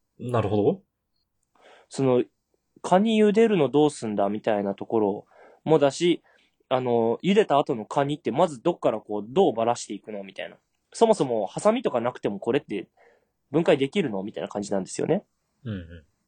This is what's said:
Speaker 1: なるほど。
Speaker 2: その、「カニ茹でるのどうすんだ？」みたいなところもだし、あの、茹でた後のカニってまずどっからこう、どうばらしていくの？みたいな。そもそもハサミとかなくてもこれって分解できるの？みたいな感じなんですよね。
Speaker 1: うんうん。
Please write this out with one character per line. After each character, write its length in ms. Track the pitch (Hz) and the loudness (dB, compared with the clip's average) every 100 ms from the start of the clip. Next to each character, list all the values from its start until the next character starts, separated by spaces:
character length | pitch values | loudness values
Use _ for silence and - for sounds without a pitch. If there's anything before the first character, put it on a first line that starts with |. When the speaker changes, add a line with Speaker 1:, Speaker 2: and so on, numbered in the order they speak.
| _ - | _ -14
Speaker 1:
な 240 | 123 120 | -4 -2
る 60 | 104 | 0
ほ 80 | 104 | 2
ど。 260 | 110 190 _ _ _ _ _ _ _ _ - - _ | 2 0 _ _ _ _ _ _ _ _ -20 -20 _
Speaker 2:
そ 140 | - | -2
の、 220 | 135 123 - _ _ _ _ _ | 2 2 0 _ _ _ _ _
「カ 160 | - 185 | 2 4
ニ 240 | 226 220 | 4 4
茹 100 | 214 | 4
で 140 | 202 226 | 4 4
る 100 | 196 | 4
の 120 | 135 | 2
ど 180 | 143 151 | 4 2
う 40 | |
す 160 | - 113 | 0 -4
ん 80 | |
だ？」 140 | 104 101 | -2 -2
み 120 | 104 | -2
た 160 | 117 104 | -2 0
い 60 | |
な 100 | 101 | -2
と 120 | 98 - | -6 -4
こ 140 | 113 | 0
ろ 260 | 104 104 - _ - _ | 0 -2 -10 _ -20 _
も 140 | 139 156 | 2 4
だ 120 | 139 | 2
し、 320 | - 175 - _ _ _ _ - | 2 0 0 _ _ _ _ -4
あ 120 | 131 | -2
の、 380 | 123 117 113 117 | 0 0 0 0
茹 120 | 175 | 0
で 120 | 202 196 | 2 2
た 120 | 139 | 2
後 160 | 147 | 0
の 100 | 120 | -4
カ 200 | 107 147 | -4 -2
ニ 120 | 139 147 | -2 -4
っ 40 | |
て 100 | 117 | -4
ま 160 | 127 175 | 0 0
ず 140 | 127 | -2
ど 120 | 160 | -4
っ 60 | 175 | -2
か 120 | 139 | -2
ら 100 | 110 | -2
こ 200 | - 104 | -6 -8
う、 40 | 104 | -2
ど 240 | 135 180 | 0 0
う 20 | |
ば 120 | 113 | 0
ら 120 | 113 123 | -2 -2
し 100 | - | -6
て 80 | |
い 60 | 101 | -12
く 120 | - | -12
の？ 120 | 104 | -14
み 100 | 98 | -12
た 100 | - | -14
い 60 | 87 | -14
な。 60 | - _ _ _ | -16 _ _ _
そ 140 | - 226 | 2 4
も 80 | |
そ 100 | 208 | 4
も 220 | 139 113 95 | 0 -2 -4
ハ 140 | - | 0
サ 100 | 208 | 0
ミ 120 | 240 | 0
と 100 | - | 0
か 80 | 120 | -2
な 120 | 117 | -2
く 60 | - | -4
て 100 | 127 | -6
も 120 | 101 | -4
こ 100 | - | -2
れ 80 | 135 | -2
っ 60 | |
て 240 | - 101 - _ _ _ _ _ _ | -2 -8 -10 _ _ _ _ _ _
分 100 | 151 | 0
解 160 | 170 147 | 2 2
で 100 | 135 | 2
き 140 | 202 | -2
る 80 | 147 | -2
の？ 140 | 98 | -4
み 80 | 101 | -8
た 80 | - | -8
い 20 | |
な 60 | 92 | -8
感 140 | 104 | -8
じ 100 | 98 | -4
な 80 | 98 | -4
ん 40 | |
で 60 | 90 | -4
す 100 | - | -4
よ 60 | - | -2
ね。 180 | 180 - _ _ _ | -2 -4 _ _ _
Speaker 1:
う 60 | 123 | -12
ん 40 | |
う 20 | 98 | -10
ん。 280 | 82 85 76 _ | -12 -20 -20 _